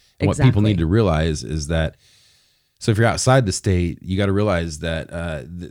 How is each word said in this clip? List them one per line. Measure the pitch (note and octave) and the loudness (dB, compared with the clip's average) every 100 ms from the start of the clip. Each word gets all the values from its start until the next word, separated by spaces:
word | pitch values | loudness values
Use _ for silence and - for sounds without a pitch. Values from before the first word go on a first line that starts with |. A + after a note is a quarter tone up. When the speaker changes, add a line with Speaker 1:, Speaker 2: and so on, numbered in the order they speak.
| _ - | _ -4
Speaker 1:
And | G2 | -2
what | - | 2
people | B2+ | 2
Speaker 2:
Exactly. | G2+ | 4
Speaker 1:
need | G#2+ F#2 | 2 2
to | D#2+ | 2
realize | A2 G2+ D#2 E2 D2+ G#1+ | 2 2 2 0 -2 -4
is | D#2 D2 | -6 -2
that, | E2 D#2 - _ _ _ _ _ _ _ _ | -2 -2 -6 _ _ _ _ _ _ _ _
so | - | -2
if | G#2 | 2
you're | A#2 | 2
outside | D#2+ B2+ C3 G#2 | 2 2 4 2
the | |
state, | - G#2 F2+ E2+ - | 0 0 0 0 -4
you | - F#2+ | -6 -2
gotta | G2 | 0
realize | G2 G#2+ F2 E2+ D2+ | 2 2 0 -2 -6
that, | E2 D#2+ - | -6 -6 -6
uh, | E2+ E2+ D#2 C2 | -8 -8 -8 -10
the, | F2 F2 | -12 -12